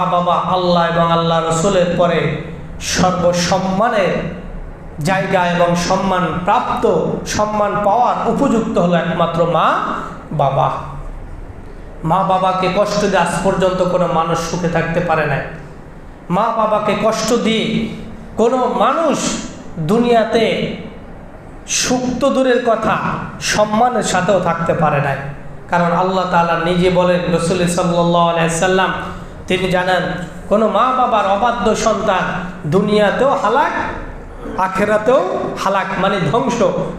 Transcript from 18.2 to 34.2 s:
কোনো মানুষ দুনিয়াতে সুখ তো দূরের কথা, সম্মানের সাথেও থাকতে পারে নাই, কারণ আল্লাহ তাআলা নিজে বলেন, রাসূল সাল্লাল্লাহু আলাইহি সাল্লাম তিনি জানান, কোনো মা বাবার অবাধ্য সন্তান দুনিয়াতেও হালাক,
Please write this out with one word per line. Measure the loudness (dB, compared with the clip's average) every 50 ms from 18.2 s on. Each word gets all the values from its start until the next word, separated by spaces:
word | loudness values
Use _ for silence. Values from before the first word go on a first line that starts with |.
| -16 -12 -2 0
কোনো | 2 2 2 2
মানুষ | 0 0 0 2 2 2 2 2 2 0 0 0 -2 -4 -4 -6 -8 -10 -14 -14 -14 -12 -8 -6
দুনিয়াতে | 0 2 2 2 4 4 4 4 4 4 2 2 2 2 0 0 -2 -4 -6 -8 -10 -14 -14 -16 -16 -16 -16 -16 -16 -18 -18 -18 -18 -18 -18 -16 -10 -6
সুখ | -4 -2 0 0 0 0 0 -2 -2 0
তো | 0 2
দূরের | 2 2 2 4 2 2 2
কথা, | 2 0 2 2 0 0 0 -2 -4 -4 -4 -6 -8 -10 -6
সম্মানের | -4 -2 2 2 2 2 4 2 2 2 2 0 -2
সাথেও | 0 0 0 2 2 2 2
থাকতে | 2 0 -2 0 0 -2 0
পারে | 2 2 2 2 2
নাই, | 0 0 -2 -4 -6 -8 -10 -10 -12 -12 -12 -14 -8 -2
কারণ | 0 0 2 2
আল্লাহ | 2 0 0 0 0 0 0 2
তাআলা | 2 2 2 2 0 0 0
নিজে | 0 0 2 2 4
বলেন, | 4 4 4 4 2 2 2 0
রাসূল | 0 0 2 0 0 0 0 0
সাল্লাল্লাহু | 0 0 0 2 2 2 2 4 4 4 4 4
আলাইহি | 2 2 0 0
সাল্লাম | 0 0 2 2 4 2 2 2 0 -4 -6 -8 -10 -10 -12 -12 -14 -14 -4 -2
তিনি | -2 -2 0 0
জানান, | 0 0 2 2 2 0 0 -2 -4 -6 -8 -10 -12 -12 -2 0
কোনো | 2 2 2 2
মা | 2 2 2 2 2 2
বাবার | 2 2 2 2 2 2
অবাধ্য | 2 2 2 0 0 0 0 0 0
সন্তান | 2 2 0 0 2 0 0 0 0 0 -2 -4 -6 -6 -8 -10 -8 -6 0
দুনিয়াতেও | 0 2 2 4 2 4 4 2 2 2 2 2
হালাক, | 2 2 0 2 2 2 2 0 0 -2 -4 -4 -6 -8 -10 -10 -12 -12